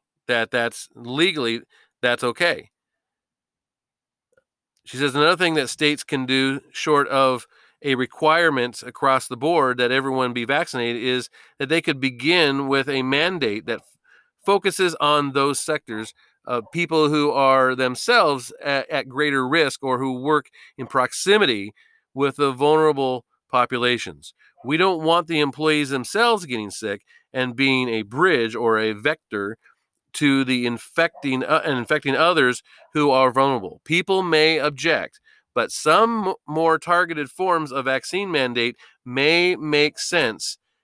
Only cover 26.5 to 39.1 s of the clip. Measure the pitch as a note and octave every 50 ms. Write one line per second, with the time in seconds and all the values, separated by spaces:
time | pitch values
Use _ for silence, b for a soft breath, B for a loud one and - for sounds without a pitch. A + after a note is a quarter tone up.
26.5 | B2 A2 G#2+ G2+ - - A2 G#2 G2+ G2+ _ b b b b b b C3 B2+ B2
27.5 | A#2 A#2+ C3+ C3+ C3 C3 B2+ A#2+ A2+ A2 G#2+ G2+ A#2 C#3 F3 F#3+ E3 B2 A2+ A2+
28.5 | A2+ A2 A#2+ A2+ A2 G#2+ A2 A2 G#2+ G#2 G#2+ C#3+ D#3+ - _ _ A2 G2+ G2+ G2+
29.5 | A2 - b b b b b b _ _ _ _ - - D3+ C#3+ C#3 C3+ C3+ B2+
30.5 | C3 B2 A#2+ A#2+ A#2+ A2+ - - - - E3 E3 - - - C#3 C3 B2+ - -
31.5 | D#3 D#3+ - D#3+ C#3 B2 A#2 - D3+ D3 - C3+ C3+ B2+ D#3+ F3 F3+ D#3 C3 B2
32.5 | B2 - - b b b b b b D#3 D3 D3 C3 C3 C3 B2+ A#2 C3+ C3+ C#3
33.5 | C3+ A#2 F#2 F2 - - _ - D#3 F3 F3+ - F#3+ F#3+ F#3 E3+ D#3+ D3+ D#3 D#3+
34.5 | D#3+ D3 C3+ D3+ D3 C3 D3 E3 D3+ G#2+ F2+ - _ _ b b b b b b
35.5 | b B2 A2 - - - - D3+ D#3+ F#3+ A3+ A3+ A#3 A3 G3+ F#3 F#3 - _ -
36.5 | D3+ D#3+ E3 E3 D#3+ D3+ - E3+ F3 F3 F3+ E3 E3 D3+ C#3+ B2+ - - F#3 F#3
37.5 | F3 E3 D#3 C#3 B2 C#3 B2+ C3 C3 C3 - - - F#3+ G3+ F#3+ E3 C#3+ C3 B2
38.5 | A#2+ A#2+ A#2 A#2+ A#2+ b b b b b b B2